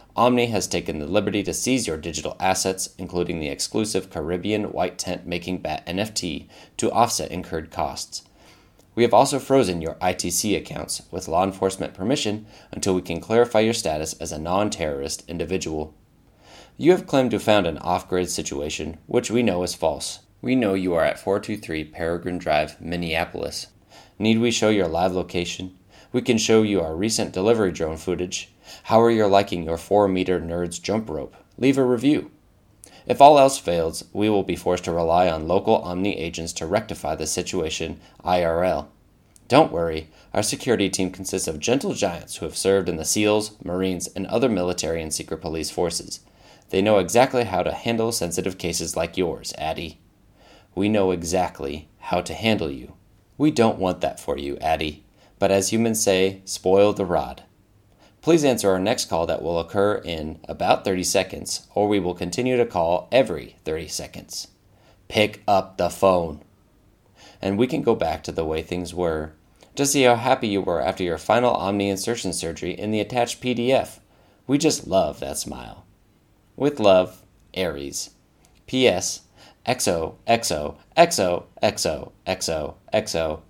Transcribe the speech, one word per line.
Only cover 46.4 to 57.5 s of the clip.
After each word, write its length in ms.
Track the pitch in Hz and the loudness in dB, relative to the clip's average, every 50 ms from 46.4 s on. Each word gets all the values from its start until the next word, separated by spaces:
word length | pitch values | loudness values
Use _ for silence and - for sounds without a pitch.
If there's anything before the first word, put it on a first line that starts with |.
| - - - - _ - | -20 -20 -20 -20 _ -4
They 120 | - 95 | -2 0
know 180 | 98 107 107 98 | 2 4 4 4
exactly 440 | 90 80 85 117 131 139 135 123 117 | 4 4 4 4 4 4 4 0 -2
how 200 | 98 92 90 87 | 0 0 -2 -2
to 100 | - - | -2 -4
handle 380 | - - 120 117 113 113 113 | -6 -4 -2 -2 0 0 -2
sensitive 460 | 120 - 95 87 82 95 90 95 90 - | -2 -2 -4 -4 -4 -2 -4 -4 -4 -6
cases 380 | - 85 85 - 85 80 - | -6 -4 -4 -4 -4 -4 -4
like 220 | 82 82 85 - 92 | -4 -4 -4 -2 -2
yours, 360 | 90 82 73 - - - - - | -2 -2 -4 -6 -10 -12 -10 -8
Addie. 420 | 76 78 80 80 85 - - - _ _ _ _ _ _ _ _ _ - - - _ _ - | -6 -6 -6 -6 -8 -12 -12 -16 _ _ _ _ _ _ _ _ _ -20 -20 -20 _ _ -4
We 140 | 90 98 104 | -2 0 2
know 240 | 107 104 98 95 | 2 2 2 2
exactly 800 | 92 87 85 80 85 92 87 - - - 69 69 71 78 - - _ _ | 2 0 -2 -2 0 0 0 0 -4 -6 -8 -8 -8 -8 -12 -16 _ _
how 220 | - - - 90 | -8 -4 -2 -2
to 120 | - - 82 | -2 -4 -6
handle 380 | 80 104 113 110 92 85 73 | -2 0 2 2 2 0 -4
you. 220 | 69 65 62 - - - _ _ _ _ _ _ _ - | -6 -8 -12 -16 -20 -20 _ _ _ _ _ _ _ 0
We 140 | 143 156 | 0 2
don't 260 | 151 - - 113 - - | 4 4 4 4 4 2
want 220 | 95 92 90 - | 0 -2 0 0
that 180 | - 71 - - | -2 -4 -4 -4
for 180 | - - 71 69 | -6 -6 -6 -4
you, 200 | 71 71 69 - | -4 -6 -6 -2
Addie. 440 | - 80 80 78 80 76 76 - - _ _ _ _ _ _ - | 0 0 0 0 0 -4 -6 -8 -14 _ _ _ _ _ _ 0
But 140 | 98 98 | 2 4
as 220 | 98 98 95 - 110 | 4 4 2 2 2
humans 280 | 110 113 117 110 110 | 2 2 2 0 0
say, 420 | - 98 95 92 95 95 98 95 - | 2 2 4 4 4 2 0 -4 -10
spoil 480 | - - - - 92 95 98 101 104 98 | -12 -8 -4 2 4 6 6 6 6 4
the 100 | 104 98 | 2 -2
rod. 400 | 87 85 78 69 - - - - _ | 0 0 0 -2 -2 -8 -14 -18 _